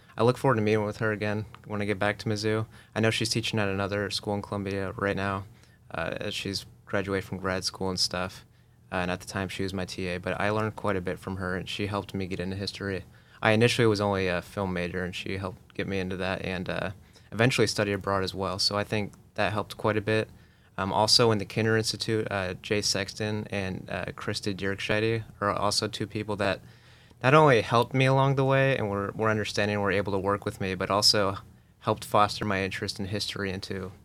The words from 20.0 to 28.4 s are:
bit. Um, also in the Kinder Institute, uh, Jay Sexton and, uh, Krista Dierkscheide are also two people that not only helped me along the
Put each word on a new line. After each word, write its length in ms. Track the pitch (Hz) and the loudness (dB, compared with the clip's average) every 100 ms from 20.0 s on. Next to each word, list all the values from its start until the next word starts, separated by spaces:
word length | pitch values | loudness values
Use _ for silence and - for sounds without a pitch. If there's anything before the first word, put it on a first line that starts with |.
bit. 280 | 104 110 107 - - _ _ - | 2 0 -2 -8 -20 _ _ -4
Um, 140 | 95 | 0
also 380 | 90 107 - 117 | 2 6 6 6
in 80 | 107 | 4
the 60 | |
Kinder 320 | 92 117 110 110 | 0 0 2 2
Institute, 500 | 110 107 - 110 - | 0 -4 -2 -2 0
uh, 240 | 101 92 87 | -2 -2 -4
Jay 200 | - 104 | -2 0
Sexton 640 | 101 98 98 - 107 107 107 | 0 0 -2 -4 -4 -4 -4
and, 380 | 101 92 90 - | -4 -4 -6 -6
uh, 160 | 92 95 | -6 -6
Krista 420 | - - 104 104 | -8 -6 -4 -4
Dierkscheide 680 | 92 98 98 - 107 113 113 110 - | -2 -2 -2 0 0 2 -2 -4 -2
are 100 | 101 | 0
also 380 | - 104 - 107 | 2 0 0 -2
two 180 | - 107 | -4 -6
people 300 | 107 107 101 | -6 -4 -2
that 240 | 98 - - - - - - - | 0 -2 -6 -20 -20 -20 -20 -2
not 120 | 127 | 6
only 280 | 156 151 117 | 8 8 6
helped 320 | - 120 120 | 6 4 4
me 120 | 131 131 | 4 4
along 280 | 135 135 | 6 4
the 100 | 135 | 4